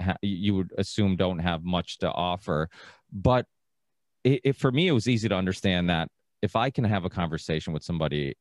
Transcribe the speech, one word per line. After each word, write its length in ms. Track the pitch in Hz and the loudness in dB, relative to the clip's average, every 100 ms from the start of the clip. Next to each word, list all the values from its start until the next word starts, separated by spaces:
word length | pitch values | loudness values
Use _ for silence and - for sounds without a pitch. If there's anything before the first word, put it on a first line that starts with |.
ha-, 160 | 92 85 | -2 -2
y-, 80 | 101 | -4
you 260 | 90 104 95 | -2 0 0
would 180 | 87 - | -2 -4
assume 380 | 98 - 101 92 | -4 0 2 2
don't 240 | 92 90 | 0 0
have 240 | 87 82 | -2 -2
much 360 | 87 90 - - | 0 -2 -2 -4
to 120 | 90 | -4
offer. 580 | - 87 90 - 78 80 - - - _ | -2 -2 -4 -2 -2 -2 -6 -20 -20 _
But 320 | 101 127 123 - _ _ _ _ _ _ _ 123 | -2 2 2 0 _ _ _ _ _ _ _ 0
it, 160 | 139 | 2
it, 120 | 139 131 | 0 0
for 160 | 135 | 0
me, 160 | 127 180 | 2 4
it 20 | |
was 160 | 127 120 | 4 2
easy 220 | 117 107 | 2 2
to 60 | 95 | 2
understand 540 | 92 90 101 90 87 | 0 0 2 2 2
that 200 | 82 82 - _ _ 104 | 0 -2 -8 _ _ -2
if 100 | 113 | 0
I 140 | 127 | 0
can 140 | - | 0
have 220 | 107 101 87 | 0 0 -2
a 40 | |
conversation 640 | - 85 78 - 78 - | -2 -2 -4 -4 -4 -4
with 100 | 78 | -6
somebody 520 | - 85 78 73 69 - | -4 -2 -2 -2 -4 -6